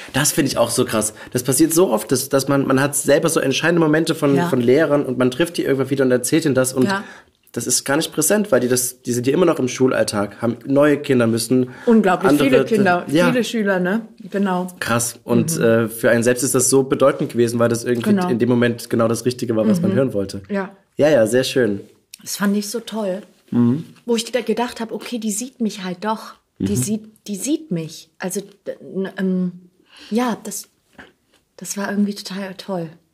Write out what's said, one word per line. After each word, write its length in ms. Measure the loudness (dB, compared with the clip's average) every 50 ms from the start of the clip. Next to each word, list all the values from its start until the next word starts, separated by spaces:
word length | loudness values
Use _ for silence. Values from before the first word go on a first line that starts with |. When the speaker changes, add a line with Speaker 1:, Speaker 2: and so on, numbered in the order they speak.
| -16 -8 -4
Speaker 1:
Das 180 | -2 -2 0
finde 180 | 0 0 0 0
ich 60 | 0 0
auch 120 | 0 0
so 160 | 0 0 0
krass. 280 | 0 0 -2 -2 -2 -6 -10 -12 -8 -6
Das 100 | -4 -2
passiert 300 | 0 2 2 2 4 4
so 160 | 2 2 2
oft, 180 | 2 0 0 0 -2
dass, 160 | -2 0 0
dass 180 | 0 0 0 2
man, 180 | 0 2 2
man 140 | 2 2 2
hat 160 | 2 0 -2
selber 320 | -2 0 2 2 4 2 2
so 140 | 0 0
entscheidende 400 | 0 0 0 0 0 2 2 2
Momente 340 | 4 4 2 2 2 0 -2
von, 200 | 0 2 2 2
Speaker 2:
Ja. 120 | 2 2 2
Speaker 1:
von 140 | 0 2
Lehrern 440 | 4 4 4 4 4 4 2 2 0
und 120 | 0 -2 0
man 140 | 0 0
trifft 260 | 2 0 -2 -2 -2 -2
die 60 | -2
irgendwann 260 | 0 0 0 0 0
wieder 160 | 0 2 2
und 60 | 4
erzählt 340 | 2 2 2 2 0 2 2
ihnen 100 | 2 2
das 160 | 2 2 2
und 140 | 0 0 0
Speaker 2:
Ja. 180 | 0 0 -2 -6 -10 -16 -20 -20 _ _ _ _ _
Speaker 1:
das 160 | -10 -8 -4 -2
ist 160 | -2 -2 0
gar 140 | 0 0 0
nicht 160 | -2 -2 -2
präsent, 380 | -2 0 2 2 0 2 2 2
weil 80 | 2
die 80 | 2 2
das, 320 | 0 0 0 -2 -8 _
die 100 | _ -4
sind 160 | -4 -2 0 0
ja 60 | 2
immer 120 | 4 2
noch 140 | 2 2 2
im 80 | -2 -4
Schulalltag, 720 | 0 2 2 2 2 2 0 0 0 -2 -4 -4 -4 -4
haben 160 | -4 -4 -4 -4 -4
neue 320 | 0 2 4 4 4 4 2
Kinder, 280 | 0 0 2 2 4 2
müssen 440 | 2 0 0 0 0 0 0 0 -6 -4 0
Speaker 2:
Unglaublich 440 | 4 4 4 4 4 2 2 2 2
Speaker 1:
andere 200 | 4 4 4 4
Speaker 2:
viele 160 | 4 4 4
Kinder, 400 | 2 2 2 4 4 2 2 0 0
Speaker 1:
Ja. 200 | 2 2 4 4
Speaker 2:
viele 120 | 2 2 0
Schüler, 360 | -2 -2 -2 0 0 0 0
ne? 260 | 0 0 -2 -2 -4 -8 -14 -20 -14 -8
Genau. 360 | -4 -2 0 0 0 -2 -4 -6 -8 -8
Speaker 1:
Krass. 400 | -4 -2 -2 0 -2 -4 -6 -10 -4
Und, 320 | 0 0 0 2 0 0 0
Speaker 2:
Mhm. 60 | 2
Speaker 1:
äh, 240 | 2 4 2 2 -2
für 200 | -2 -2 0 2
einen 140 | 2 4 2
selbst 200 | 2 0 0 0
ist 120 | -2 0
das 140 | 0 0 2
so 140 | 2 2 2
bedeutend 500 | 2 0 2 2 2 2 2 -2 -4 0
gewesen, 260 | 0 0 0 2 2
weil 80 | 0 2
das 160 | 0 0 -2
irgendwie 280 | -2 -2 -2 0 2
Speaker 2:
Genau. 180 | 2 2 2 0
Speaker 1:
in 100 | 0 0
dem 80 | 2 2
Moment 420 | 2 4 2 2 0 -2 -6 -4
genau 200 | 0 0 2 0
das 160 | 0 -2 -2
Richtige 320 | -4 -4 -2 -4 -2 0 0
war, 100 | 2 2
was 140 | 2 2
man 100 | 2 0
Speaker 2:
Mhm. 40 | 2
Speaker 1:
hören 180 | 2 0 0 -2
wollte. 280 | -4 -4 -6 -8 -12 -10 -8
Speaker 2:
Ja. 200 | -6 -6 -6 -8 -12 -18 _ _ _
Speaker 1:
Ja, 140 | 0 2 4
ja, 180 | 4 4 4 4
sehr 160 | 2 2 0
schön. 380 | 0 0 0 0 0 0 -4 -8 -14 _ _ _ _ -20 -18
Speaker 2:
Das 160 | -14 -12 -6 -4
fand 180 | -2 0 0
ich 140 | -2 -2 -4
so 100 | -8 -10
toll. 440 | -10 -8 -8 -6 -4 -4 -6 -6 -10 -14 _ _ _ _
Speaker 1:
Mhm. 340 | 0 2 2 2 2 0 -4 -10 -18 -12 _
Speaker 2:
Wo 100 | -2 -2
ich 140 | -2 -2 -4
da 100 | -6 -4
gedacht 380 | -2 -2 -2 -2 -4 -4 -6 -8
hab, 120 | -10 -10 -10
okay, 240 | -10 -10 -10 -10 -6
die 120 | -6 -6
sieht 280 | -6 -6 -8 -10 -8 -6
mich 240 | -6 -6 -4 -6 -8
halt 200 | -10 -10 -6 -6
doch. 300 | -6 -6 -6 -8 -14 -20 -20 _ _ _ -6
Die 140 | -4 -2 -2
Speaker 1:
Mhm. 60 | -2
Speaker 2:
sieht, 220 | -2 -2 -4 -6 -6 -10 -20 _ _ -10
die 80 | -10 -8
sieht 340 | -4 -4 -4 -4 -4 -4
mich. 380 | -6 -6 -6 -8 -12 -16 -20 _ _ -12
Also, 220 | -10 -8 -8 -8
d-, 300 | -10 -12 -16 _ _ -14 -14 -14
n-, 280 | -14 -12 -8 -8 -8 -6 -6 -4
ähm, 340 | -2 -2 0 0 -2 -4 -6 -8 -16 _ _ _ _ _ -20 -20 -12 -6
ja, 260 | -2 -2 -2 -2 -2 -6 -8
das, 240 | -12 -12 -12 -14 -16 _ _ _ _ _ -20 -20 -20 _ _ _ _ _ _ _ _ _
das 220 | -16 -14 -12 -8 -8
war 120 | -6 -4
irgendwie 240 | -2 0 0 0 -2
total 400 | -6 -10 -12 -10 -10 -10 -10 -12
toll 340 | -12 -10 -8 -6 -6 -6 -8 -12 -16 _ _